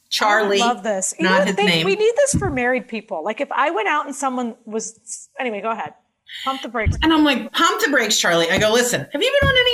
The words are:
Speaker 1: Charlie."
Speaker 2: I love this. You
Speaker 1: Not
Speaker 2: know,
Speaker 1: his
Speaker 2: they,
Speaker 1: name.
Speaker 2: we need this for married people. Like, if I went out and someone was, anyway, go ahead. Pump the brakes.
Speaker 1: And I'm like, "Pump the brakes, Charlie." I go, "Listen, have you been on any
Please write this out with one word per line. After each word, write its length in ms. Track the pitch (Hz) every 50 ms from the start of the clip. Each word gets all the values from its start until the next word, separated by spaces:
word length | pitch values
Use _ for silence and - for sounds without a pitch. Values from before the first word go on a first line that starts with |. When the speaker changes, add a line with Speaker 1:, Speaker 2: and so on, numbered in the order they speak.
| _ -
Speaker 1:
Charlie." 500 | - - 233 214 208 220 214 202 202 202
Speaker 2:
I 60 | 233
love 160 | 240 240 208 196
this. 300 | 233 208 190 190 - - -
You 60 | -
Speaker 1:
Not 140 | 185 185 185
Speaker 2:
know, 40 | 190
Speaker 1:
his 100 | 185 190
Speaker 2:
they, 80 | - 403
Speaker 1:
name. 220 | 415 170 165 339
Speaker 2:
we 100 | 381 392
need 160 | 415 427 453 480
this 180 | 554 571 523 -
for 160 | - 403 370
married 380 | 294 254 247 247 254 254 - -
people. 360 | 233 220 202 - 196 165 151
Like, 160 | 202 220 -
if 100 | 285 -
I 200 | - 233 269 302
went 180 | 339 415 427 370
out 160 | 302 294 294
and 80 | 285 269
someone 400 | - 285 262 254 247 247 233 - - -
was, 600 | 220 208 220 214 - - _ _ - - - - - - -
anyway, 200 | 262 247 214 202
go 80 | 185 226
ahead. 240 | 226 196 160 151 - _ _ _ _ _ _ - - - -
Pump 160 | 269 262 262
the 60 | - 254
brakes. 280 | 220 240 214 - - -
Speaker 1:
And 100 | - 320
I'm 120 | 330 302 302
like, 260 | 285 269 226 214 -
"Pump 280 | - - 339 349 415 427
the 80 | 440 370
brakes, 280 | 285 262 233 214 - -
Charlie." 320 | - 196 170 170 165 165
I 80 | 185 190
go, 140 | 208 214
"Listen, 280 | 220 247 247 240 - 143 139 -
have 100 | - 285
you 160 | 403 508 539 571
been 80 | 554 554
on 60 | 523
any 160 | 508 494 494